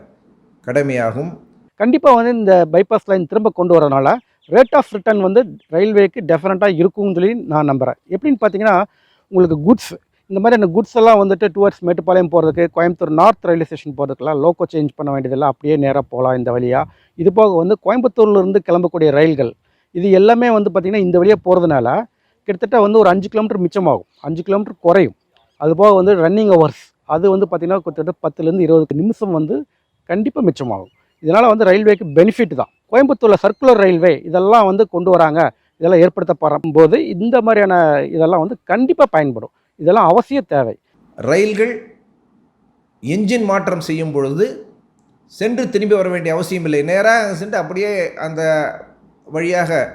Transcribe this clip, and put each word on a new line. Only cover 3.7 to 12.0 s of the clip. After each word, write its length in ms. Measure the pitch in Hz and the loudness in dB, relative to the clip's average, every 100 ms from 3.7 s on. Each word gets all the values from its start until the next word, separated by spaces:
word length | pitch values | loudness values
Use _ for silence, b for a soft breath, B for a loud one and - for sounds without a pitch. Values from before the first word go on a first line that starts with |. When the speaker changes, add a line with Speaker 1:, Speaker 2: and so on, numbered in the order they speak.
| 170 | 4
Speaker 2:
வரனால 360 | 147 135 135 240 _ _ - | 4 0 0 -2 _ _ -2
rate 200 | 185 262 294 | 2 4 2
of 60 | - 208 | -2 -4
return 200 | 220 208 | -2 0
வந்து 200 | 190 208 233 214 - | 2 0 0 -6 -6
ரயில்வேக்கு 480 | 165 208 202 196 254 165 | -2 0 2 0 -2 -2
டெஃபினட்டா 480 | 160 185 190 208 160 | -2 0 0 0 0
இருக்கும்னு 380 | 180 - 202 | -2 0 -4
சொல்லி 200 | 170 190 240 156 | 0 -2 -2 -4
நான் 160 | 151 147 | -2 0
நம்புறேன். 260 | 135 127 - - | -2 -4 -6 -10
எப்படின்னு 240 | 185 302 254 | -6 -4 -2
பார்த்தீங்கன்னா, 420 | 214 196 214 185 202 _ _ _ _ | -2 0 0 0 -2 _ _ _ _
உங்களுக்கு 300 | 185 175 156 160 | 0 0 0 0
குட்ஸ், 280 | 240 - 175 _ _ - | 0 -2 -18 _ _ -10
இந்த 100 | 196 | -2
மாதிரியான 260 | 214 240 196 175 | 0 2 0 -2
குட்ஸ் 200 | 214 240 | -2 2
எல்லாம் 200 | 226 214 | 4 4
வந்துட்டு 260 | 196 190 202 196 | 2 0 -2 0
டுவர்ட்ஸ் 260 | 202 - 175 | -2 0 -4
மேட்டுப்பாளையம் 420 | 170 | -4